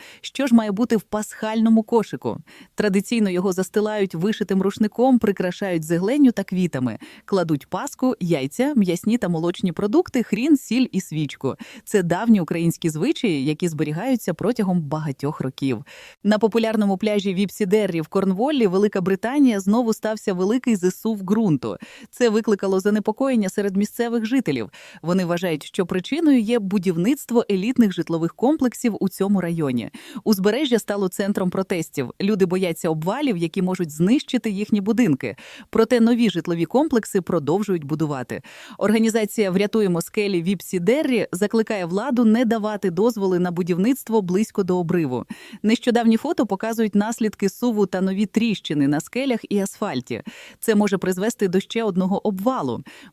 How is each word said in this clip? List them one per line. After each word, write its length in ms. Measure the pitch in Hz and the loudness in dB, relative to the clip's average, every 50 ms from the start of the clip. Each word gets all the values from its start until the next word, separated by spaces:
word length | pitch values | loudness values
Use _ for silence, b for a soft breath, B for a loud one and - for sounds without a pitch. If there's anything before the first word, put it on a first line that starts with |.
| B B B B | B B B B
Що 260 | B - - - 277 | B -12 -6 -4 0
ж 80 | 262 233 | 4 4
має 160 | 226 214 208 | 4 4 2
бути 260 | 190 208 247 - 233 | -2 -2 0 0 0
в 60 | 196 | -2
пасхальному 800 | - - - 214 214 - - - 226 220 220 226 220 226 226 220 | -2 -4 -6 -6 -6 -6 -10 -8 -6 -4 0 2 2 4 4 2
кошику? 560 | 220 - 233 226 202 - - 123 - 117 92 - - B B B B B B | 2 2 0 0 0 -2 -6 -6 -6 -6 -6 -6 -10 B B B B B B
Традиційно 560 | - 202 208 185 202 190 - 240 226 208 190 | -2 0 2 2 0 0 0 0 0 0 0
його 220 | 175 180 185 202 | 0 0 0 0
застилають 640 | 175 190 185 - - 214 208 214 214 208 196 185 - | -2 -2 -4 -2 -2 -2 0 0 0 -2 -2 -2 -2
вишитим 480 | 160 180 220 208 - 208 - 196 190 | -2 -2 -2 -2 -2 -2 -2 0 0
рушником, 560 | - 202 - - 214 208 - - 247 269 254 226 | 0 0 0 0 -2 -2 0 2 2 4 4 4
прикрашають 640 | - 208 190 - 185 180 - - 202 190 175 165 156 | 2 0 -2 0 -2 -4 -4 -4 -4 -2 -2 -2 -2
зеленню 480 | 160 170 170 185 214 277 294 285 240 | 0 0 0 0 2 4 6 6 4
та 120 | - 202 196 | 4 2 -4
квітами, 540 | - 190 180 180 165 - 131 127 117 104 - B B B B B | -4 0 0 0 0 0 -2 -4 -4 -4 -6 B B B B B
кладуть 420 | - 202 185 170 156 156 139 - | -2 0 0 2 0 -2 -2 -4
паску, 480 | - - 196 254 294 - - 254 254 - - | -6 -8 -6 -6 -6 -6 -2 -2 -2 -2 -2
яйця, 520 | 185 165 170 139 131 143 - - 254 294 302 | -2 -2 0 0 -2 -4 -2 -2 0 2 2
м'ясні 420 | 226 196 180 170 - - 208 233 240 | 2 2 2 0 -2 0 0 0 0
та 100 | 202 180 | 0 0
молочні 440 | 170 160 170 170 180 - - 180 | -2 0 0 -2 -2 0 -2 -2
продукти, 500 | 165 - 202 208 226 339 359 - - 254 | -2 -2 -2 2 2 2 2 2 0 -2
хрін, 340 | 208 - 202 208 254 330 294 | 0 0 -2 0 2 4 2
сіль 300 | - - - 220 262 247 - | 2 2 0 0 0 0 0
і 80 | - 185 | -2 -4
свічку. 540 | - - 156 156 151 135 - - - 127 - B B B B 240 B | -4 -4 -4 -4 -4 -4 -6 -4 -4 -4 -4 B B B B -20 B
Це 180 | - - 196 | -2 0 0
давні 380 | 180 165 175 185 226 233 220 196 | 2 2 0 0 4 4 4 4
українські 500 | 156 - - 165 170 170 - - - 160 | 4 0 -2 0 0 0 0 0 -2 -4
звичаї, 540 | 156 151 185 285 - - - 202 156 139 131 | -2 0 -2 -2 -2 0 0 0 0 0 0
які 240 | 151 151 - 180 170 | -2 -2 -2 -2 -4
зберігаються 640 | 156 147 156 151 151 170 226 269 262 220 - 196 170 | -2 -2 -2 -2 -2 -4 -2 0 0 0 0 -4 -4
протягом 460 | - 170 208 254 - 202 185 180 175 | -2 -2 -2 0 0 0 0 0 0
багатьох 600 | 156 139 151 156 156 147 131 - 139 143 147 - | -2 -2 -4 -4 -4 -4 -6 -4 -4 -4 -4 -4
років. 440 | - 131 - - 139 135 120 107 - B B B B B B B - | -6 -6 -4 -2 -2 -2 -2 -2 -6 B B B B B B B 0
На 140 | 202 214 208 | 0 2 2
популярному 600 | 226 208 226 233 226 226 220 220 208 196 190 185 | 2 2 2 2 0 0 0 0 0 0 0 0
пляжі 360 | 208 214 208 202 185 202 180 | 0 0 0 0 0 -2 0
Віпсідеррі 640 | 185 202 180 - - 214 185 208 220 208 185 170 165 | 0 -2 -2 -2 -4 -2 2 2 2 2 2 -2 -4
в 80 | 151 - - | -4 -2 -2
Корнволлі 500 | 196 190 196 185 190 240 302 311 262 226 | 0 0 0 0 0 0 0 2 2 2
Велика 340 | 180 180 190 208 208 - 196 | 2 2 2 2 2 0 0
Британія 600 | 170 190 190 185 - 233 269 302 277 247 214 196 | 0 0 -2 -2 -2 -2 2 4 4 4 4 2
знову 320 | 185 196 214 247 247 220 | 0 0 2 2 2 0
стався 420 | 208 - - - 220 208 - 214 185 | -2 -2 -2 -4 -4 -4 -4 -4 -2
великий 420 | 175 185 202 240 254 - 254 220 | 0 0 0 0 0 0 0 0
зсув 460 | 175 175 185 - - - 226 220 202 | 2 2 0 -2 -2 -4 -4 -4 -4
ґрунту. 540 | 190 180 214 233 220 185 151 127 - 110 92 - B B B B B B | -2 0 0 2 2 2 2 0 -2 -4 -8 -8 B B B B B B
Це 180 | - - 247 226 | -2 0 2 2
викликало 520 | 208 226 214 226 202 - 208 190 196 190 | 2 2 2 2 0 0 0 0 0 2
занепокоєння 680 | 185 208 214 214 208 220 214 - 262 277 254 220 190 185 | 2 2 0 0 0 -2 -2 0 0 2 2 2 0 0
серед 280 | - 214 196 202 185 | -2 -2 -2 0 0
місцевих 500 | 202 208 - - - 233 233 233 233 220 | 0 -2 -2 -2 -4 -2 -2 0 -2 -2
жителів. 440 | 214 262 262 - 160 139 117 104 - B B B B B B | 0 0 0 0 0 -2 -2 -4 -8 B B B B B B
Вони 220 | B 165 180 190 180 | B 0 0 0 0
вважають, 400 | 165 175 170 190 180 156 143 - | 0 -2 -2 -2 -2 -4 -4 -6
що 220 | - - - 180 | -8 -4 -4 -2
причиною 540 | - 185 185 - - 269 339 339 294 269 240 | -2 -2 -4 -4 -2 -2 2 4 4 4 4
є 180 | 208 214 240 233 | 4 2 0 0
будівництво 840 | 196 180 196 214 165 190 165 170 175 240 302 - - - 233 240 - - | 0 0 -2 0 0 0 0 0 2 0 0 -2 -2 -2 0 0 2 2
елітних 420 | 202 185 190 240 262 254 226 190 | 0 -2 0 0 2 2 2 2
житлових 420 | 175 175 156 - 165 160 170 165 - | 2 -2 -4 -2 -2 -2 -2 -2 -2
комплексів 640 | - 214 269 320 - 262 240 - - - 233 196 - | 0 0 2 2 2 0 -2 -2 -2 -2 -2 -2 0
у 80 | 202 185 | -2 -2
цьому 320 | - - 196 202 208 185 | -2 -2 0 2 2 0
районі. 500 | 175 170 170 165 151 135 123 120 107 - B B B B 269 214 B | 0 0 -2 0 0 0 0 -2 -4 -6 B B B B -12 -4 B
Узбережжя 540 | - 214 190 185 208 220 277 320 240 233 208 | 0 0 2 2 0 2 2 0 2 0 0
стало 300 | - - 202 202 196 180 | 0 -2 -4 -2 -2 -2
центром 420 | - - 202 196 208 202 190 180 | -2 -2 -2 -2 0 0 0 0
протестів. 600 | - 196 185 - 202 165 160 - - 143 123 - - - | 0 -2 -2 -2 -2 -4 -4 -6 -4 -6 -6 -6 -6 -4
Люди 260 | 190 196 214 180 190 | -2 0 2 2 2
бояться 440 | 165 185 190 185 170 160 - - 165 | 2 0 0 -2 -2 -2 -2 -2 -2
обвалів, 460 | 160 156 156 190 220 285 302 262 190 | -2 -2 -2 -2 -2 0 0 -2 0
які 260 | 170 170 165 - 196 | -2 -2 -4 -2 -2
можуть 280 | 185 185 185 185 175 147 | -2 -2 -2 -2 -4 -4
знищити 600 | 151 156 175 202 254 302 - - - 240 - 220 | -2 0 2 2 2 2 0 -2 -4 -4 -2 -2
їхні 300 | 190 196 208 - 220 202 | -4 -4 -2 0 0 0
будинки. 560 | 190 214 220 240 247 165 139 - - 107 - B B B B B B B | 0 0 2 2 4 2 2 0 -2 -6 -8 B B B B B B B
Проте 300 | - 220 226 - 254 233 | 2 2 2 4 4 4
нові 300 | 226 233 247 226 240 202 | 4 4 4 4 2 0
житлові 340 | - 165 - 175 170 170 165 | 0 -2 -4 -2 -2 -2 -2
комплекси 560 | - - 254 311 311 262 220 - - - 190 | 0 2 2 2 2 2 0 0 0 -2 -2
продовжують 640 | 165 - 180 160 139 143 165 202 208 - 185 170 147 | -2 0 -2 -2 0 0 0 0 0 -2 -4 -4 -2
будувати. 580 | 135 156 156 160 147 147 127 123 - 113 - B B B B B B 226 B | -4 -4 -2 -2 -2 -4 -6 -6 -8 -8 -10 B B B B B B -8 B
Організація 720 | - 208 220 226 226 226 208 226 214 208 - 233 202 185 | 0 2 2 2 2 2 2 0 -2 -2 0 0 0 2
«Врятуємо 520 | 175 190 208 208 - 220 208 185 175 165 | 2 0 0 2 2 2 2 2 0 0
скелі» 400 | - - - 220 208 202 196 170 | -2 -4 -2 -2 -2 0 0 0
Віпсідеррі 840 | 160 190 202 170 - - 190 180 175 208 254 302 311 269 247 208 - - | 0 -2 -2 -4 -4 -6 -4 -2 2 2 2 2 2 0 0 0 0 -2
закликає 520 | - 180 208 202 - 226 214 - 220 196 175 | -2 -2 -2 0 2 0 0 0 -2 -4 -4
владу 400 | 165 180 202 233 285 247 247 233 | -2 -2 -2 -2 0 2 4 4
не 200 | 220 214 240 254 | 4 4 4 2
давати 460 | 214 233 226 202 214 214 202 - 185 | 2 0 0 -2 -4 -4 -2 -4 -2
дозволи 480 | 160 180 220 247 220 208 196 190 185 175 | 0 2 2 2 2 0 0 0 2 2
на 120 | 180 180 | 0 0
будівництво 720 | 170 180 185 170 175 170 196 247 277 - - - 220 220 | -2 -2 -2 0 0 2 2 2 0 0 -2 -2 0 0
близько 400 | 185 175 180 202 220 - - 214 | 0 2 0 0 0 0 -2 -2
до 160 | 190 175 180 180 | 0 0 0 0
обриву. 460 | 170 160 175 175 160 131 127 113 - B B B B B 226 B | 0 0 0 0 0 0 -2 -4 -6 B B B B B -10 B
Нещодавні 540 | B 214 233 - - 247 220 240 226 226 220 | B 0 2 2 2 2 2 4 4 4 4
фото 300 | 220 - 294 349 - 254 | 4 2 -2 0 0 0
показують 480 | - 196 - 220 226 226 226 226 202 - | 0 -2 -4 -4 -4 -2 0 0 2 2
наслідки 540 | 202 208 226 233 - 226 214 - - 202 190 | 2 0 0 -2 -2 -2 -4 -2 -2 -4 -4
суву 380 | - - 240 247 214 208 202 | -2 -2 -2 0 2 2 0
та 140 | 185 - 185 190 | 0 0 -2 -2
нові 200 | 190 190 196 214 | -2 0 -2 -2
тріщини 600 | - - 214 233 233 185 - - - 156 147 139 139 | 0 0 0 2 0 -2 -2 -4 -4 0 0 2 2
на 120 | 147 156 | 0 -2
скелях 400 | - - - 240 277 269 233 214 - - | -4 -6 -6 -4 -2 -2 -2 -4 -4 -2
і 100 | 202 202 | -2 -2
асфальті. 640 | 190 - - - 220 190 143 131 - - 233 - - B B B B B B B | -2 -4 -6 -6 -6 -4 -6 -6 -6 -6 -8 -8 -10 B B B B B B B
Це 140 | - 233 214 | -2 0 2
може 240 | 208 208 190 196 180 | 2 2 2 0 -2
призвести 500 | - 185 185 180 202 233 - - 208 185 | -2 -2 -2 -2 -2 -4 -2 -2 -2 0
до 120 | 170 196 | 0 -2
ще 220 | - - - 226 226 | -2 -4 -6 -4 -4
одного 420 | 208 170 185 185 185 196 - - | -2 -2 0 0 0 -2 -2 -2
обвалу. 580 | 214 190 185 196 254 262 220 156 127 113 123 - B B B B B | -4 -4 -2 -2 -2 -2 -2 -4 -4 -6 -6 -8 B B B B B